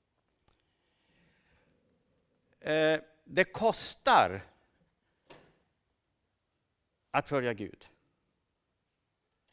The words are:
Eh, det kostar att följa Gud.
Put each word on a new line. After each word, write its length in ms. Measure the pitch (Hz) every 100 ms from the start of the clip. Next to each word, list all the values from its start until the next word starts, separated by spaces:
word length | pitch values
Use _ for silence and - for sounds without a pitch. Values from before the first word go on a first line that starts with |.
| _ _ _ _ _ _ _ _ _ _ _ _ _ _ _ _ _ _ _ _ _ _ _ _ _ _
Eh, 400 | - 156 156 156 - _
det 200 | - 139
kostar 960 | 185 - 220 - - - - 214 95 95 - _ _ _ _ _ _ _ _ - - _ _ _ _ _ _ _ _ _ _ _ _ _ _ _ _
att 180 | 139 -
följa 260 | 143 123
Gud. 340 | 107 98 - - _ _ _ _ _ _ _ _ _ _ _ _ _ _ _ _